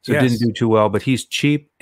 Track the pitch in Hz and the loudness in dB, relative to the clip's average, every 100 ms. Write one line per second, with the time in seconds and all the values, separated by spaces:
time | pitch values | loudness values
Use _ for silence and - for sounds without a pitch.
0 | - 147 131 113 117 107 113 110 107 101 | -4 0 0 0 -2 -2 2 2 2 0
1 | - 123 - - 143 147 147 - | -2 -4 -4 -4 0 -2 -4 -8